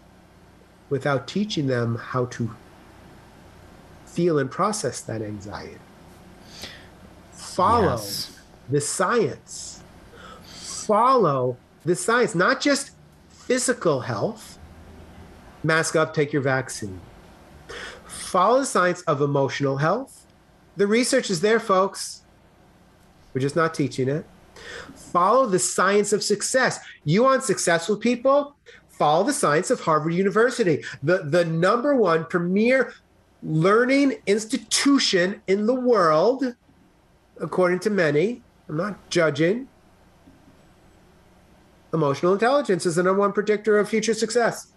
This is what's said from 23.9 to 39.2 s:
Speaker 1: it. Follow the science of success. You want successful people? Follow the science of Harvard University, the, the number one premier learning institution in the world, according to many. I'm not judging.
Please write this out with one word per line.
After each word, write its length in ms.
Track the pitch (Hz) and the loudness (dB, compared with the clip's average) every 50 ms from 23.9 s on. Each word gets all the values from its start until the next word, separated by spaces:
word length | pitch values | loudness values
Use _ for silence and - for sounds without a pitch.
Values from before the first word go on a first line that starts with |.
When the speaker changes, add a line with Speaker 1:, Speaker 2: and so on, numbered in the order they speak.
| - - 127 135 | -2 -2 -2 -2
Speaker 1:
it. 160 | 143 165 - - - - - - - - - - - - - - - | -2 -4 -6 -10 -18 -20 -20 -20 -20 -20 -18 -18 -16 -16 -18 -18 -20
Follow 520 | - - - - 175 180 196 233 262 262 | -20 -8 -2 0 2 4 4 4 4 2
the 120 | 214 185 175 | 2 0 0
science 540 | - - - 214 180 190 202 208 202 208 | 0 -2 -2 0 0 2 2 2 2 2
of 100 | 214 202 | 0 -2
success. 560 | - - 208 202 - - - 262 247 190 - - - - - - - | 0 -2 -2 -2 -2 0 0 2 2 0 -2 -4 -12 -18 -18 -8 -2
You 180 | 143 165 214 254 | 0 2 4 4
want 180 | 262 262 247 - | 4 2 2 0
successful 520 | - 180 - - 185 170 165 - - 208 | -2 -2 0 0 0 0 0 0 -2 -4
people? 580 | 208 - 240 247 240 - 269 277 294 285 285 - _ _ - - - _ _ | -2 0 -2 -2 0 2 2 2 2 0 -2 -8 _ _ -20 -20 -20 _ _
Follow 360 | - - 170 147 151 170 208 | -4 0 2 2 4 2 2
the 80 | 285 | 0
science 380 | 269 - 185 156 147 165 185 - | 0 0 0 2 2 2 0 0
of 100 | 247 - | -2 -2
Harvard 340 | - 170 156 151 147 170 165 | 0 0 0 0 0 0 0
University, 680 | 180 196 196 170 214 226 254 247 - 220 175 143 - - - - - | 0 0 2 2 2 2 2 2 0 2 2 0 0 -2 -8 -12 -4
the, 160 | 135 151 180 185 156 | -2 0 0 0 0
the 200 | 139 156 180 170 | 0 2 2 2
number 520 | 165 160 165 175 190 226 240 247 294 285 | 2 0 2 2 2 2 2 2 2 2
one 280 | 247 208 170 160 165 160 | 2 4 4 2 0 0
premier 680 | - - 175 175 175 185 202 220 240 262 269 240 - - - _ _ _ _ _ _ _ _ | -2 -2 -2 0 0 0 2 2 4 4 2 0 -2 -6 -18 _ _ _ _ _ _ _ _
learning 720 | - 160 156 160 165 190 208 233 247 254 269 277 285 269 - - - | -6 -2 0 2 4 4 4 4 4 4 4 4 2 2 0 -2 -2
institution 1160 | 190 202 220 214 - 262 - - - - - - 277 277 269 - - 196 175 175 190 214 - _ - | 0 0 0 -2 -4 -6 -6 -4 -4 -2 0 2 4 4 4 4 2 2 2 2 0 -2 -4 _ -2
in 180 | 196 208 208 | 0 0 2
the 80 | 220 262 | 0 0
world, 800 | 254 247 247 240 202 175 160 156 156 180 233 269 262 277 247 240 _ _ _ _ _ _ _ _ _ _ _ _ _ _ _ - - | 2 2 4 4 4 4 4 4 4 4 2 2 0 -2 -6 -6 _ _ _ _ _ _ _ _ _ _ _ _ _ _ _ -14 -12
according 400 | 180 156 - 185 185 175 180 180 | -10 -4 0 2 2 2 2 0
to 100 | - 220 | -2 0
many. 500 | 208 185 170 147 143 147 180 226 247 - - _ _ _ _ - | 0 2 2 2 2 2 0 0 -2 -6 -14 _ _ _ _ -8
I'm 80 | 151 | -6
not 340 | 156 190 214 - - - - | -6 -6 -6 -8 -12 -10 -2
judging. 580 | - 175 | 0 2